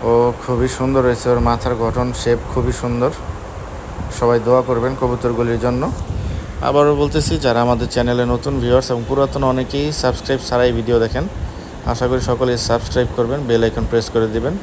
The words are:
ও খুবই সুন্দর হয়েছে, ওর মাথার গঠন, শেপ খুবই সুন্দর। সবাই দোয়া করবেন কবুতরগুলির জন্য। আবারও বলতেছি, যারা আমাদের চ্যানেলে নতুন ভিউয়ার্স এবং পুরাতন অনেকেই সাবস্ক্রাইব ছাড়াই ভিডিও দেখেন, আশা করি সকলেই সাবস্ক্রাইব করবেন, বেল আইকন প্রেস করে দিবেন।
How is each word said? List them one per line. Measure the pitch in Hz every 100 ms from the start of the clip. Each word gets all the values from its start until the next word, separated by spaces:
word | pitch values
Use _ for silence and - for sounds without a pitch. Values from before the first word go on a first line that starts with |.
| 117
ও | 117 120 120
খুবই | - 123 127 -
সুন্দর | 131 135 123
হয়েছে, | 117 127
ওর | 120 117
মাথার | 117 127 120
গঠন, | 113 120 123 120
শেপ | - 117 -
খুবই | 127 123 120
সুন্দর। | 123 120 127 165 - - - - - - - - - -
সবাই | 120 120 110
দোয়া | 127 127
করবেন | 120 123 135
কবুতরগুলির | 127 120 123 113 120 117 120
জন্য। | 123 156 - - - - - - - 131
আবারও | 143 147 147
বলতেছি, | 147 147 147 160 135
যারা | 117
আমাদের | 120 120 120
চ্যানেলে | - 120 123 123
নতুন | 120 143 139
ভিউয়ার্স | 120 127 131
এবং | 123 113
পুরাতন | 135 135 135 135
অনেকেই | 131 127 139 147 151
সাবস্ক্রাইব | 131 120 - 135 -
ছাড়াই | 123 123 117
ভিডিও | 110 120
দেখেন, | 113 123 175 - - - - - -
আশা | 117 127
করি | 127 123
সকলেই | 120 127 120 -
সাবস্ক্রাইব | 117 - 127 120 -
করবেন, | 117 139 135
বেল | 113 113
আইকন | 110 110
প্রেস | 117 113
করে | 117 113 110
দিবেন। | 123 190